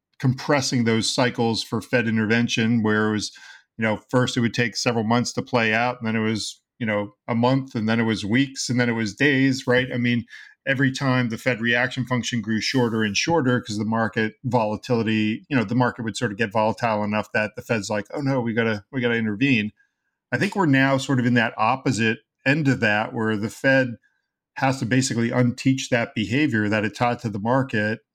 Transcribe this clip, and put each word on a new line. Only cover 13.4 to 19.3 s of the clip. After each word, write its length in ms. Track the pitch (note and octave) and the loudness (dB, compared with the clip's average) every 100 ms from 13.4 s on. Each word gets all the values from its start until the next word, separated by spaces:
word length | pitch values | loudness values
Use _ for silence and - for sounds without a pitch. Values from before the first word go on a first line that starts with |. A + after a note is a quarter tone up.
| B2+ B2 | 2 0
'cause 180 | A#2+ G#2 | -2 -4
the 80 | A2 | -2
market 500 | A2+ A2 - A2 - C3 | 0 0 -2 -4 -4 -2
volatility, 1000 | A#2 G#2+ G#2+ - A#2+ A2 A2 G#2+ A2+ - | 0 0 -4 -2 0 2 0 0 -2 -2
you 80 | C#3 | -2
know, 60 | |
the 120 | G#2 B2+ | 0 0
market 280 | A#2+ - | 0 -2
would 120 | A2 G2 | -8 -4
sort 160 | A#2+ | -4
of 60 | G2+ | -2
get 140 | A2 | -2
volatile 520 | A2 A2 G#2+ A#2 G#2+ | 0 0 0 0 0
enough 280 | G#2 G#2+ G2+ | 0 -2 -2
that 220 | A2+ G#2+ - | -2 -2 -6
the 60 | |
Fed's 280 | - A2+ G2 | -4 -4 -2
like, 160 | G#2+ - | -4 -6
"Oh, 80 | D3+ | -4
no, 180 | C#3 C3+ | -2 -2
we 140 | A#2 | -2
gotta, 320 | A2+ A2+ G#2+ - | 0 0 -2 -6
we 100 | C3+ | -4
gotta 140 | A#2+ A#2 | 0 0
intervene." 560 | A2 | -2